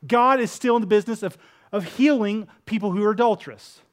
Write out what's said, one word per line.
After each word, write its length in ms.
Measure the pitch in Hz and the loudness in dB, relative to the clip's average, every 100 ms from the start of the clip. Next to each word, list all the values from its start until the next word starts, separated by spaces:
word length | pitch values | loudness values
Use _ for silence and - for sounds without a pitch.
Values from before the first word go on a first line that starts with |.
God 360 | 139 240 247 269 | 0 2 4 4
is 100 | 226 | 0
still 240 | - 247 | -2 0
in 60 | 233 | 0
the 80 | 208 | 2
business 340 | 208 208 226 | 0 0 -6
of, 160 | 190 - _ _ _ | -8 -10 _ _ _
of 140 | 208 | -8
healing 640 | 170 - 277 277 208 214 202 _ - | -8 0 2 2 0 -4 -8 _ -6
people 240 | 214 196 | -4 -2
who 140 | 185 | 0
are 80 | 208 | 0
adulterous. 720 | 214 240 202 - 104 - - _ | 2 0 0 -6 -20 -20 -20 _